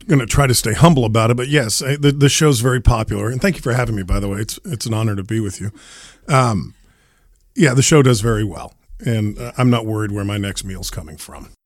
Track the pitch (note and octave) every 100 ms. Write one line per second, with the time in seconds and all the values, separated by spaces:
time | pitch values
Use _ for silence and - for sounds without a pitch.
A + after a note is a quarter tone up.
0 | - C#3 A2+ - C3+ A#2 A2 G#2 E3 C3+
1 | A2+ A2 A2+ A#2+ C3 D3 A2 - C3+ D3
2 | C#3+ C#3+ C#3 - D#3 B2 B2+ B2+ - A#2
3 | A2 G2+ G#2+ B2+ G3 D#3 B2+ B2 A#2 G#2+
4 | F2+ G2 G2+ G2 A2 - G3 B2 A#2+ A2
5 | A2 G2+ F#2+ A2+ G#2 - F#2+ - - -
6 | - - - C3+ B2 G2+ C2 - _ _
7 | _ _ _ _ _ - D3+ B2+ C3 D#3
8 | C3 A#2 A2+ G#2+ G#2+ - B1 _ _ -
9 | - A2+ G#2+ G#2+ A#2+ B2+ B2+ A#2+ A2 G#2+
10 | G#2 G2+ G2+ G#2 G2+ F#2+ F#2+ F#2 F2+ -
11 | D#2+ D#2 - C#2+ D2 _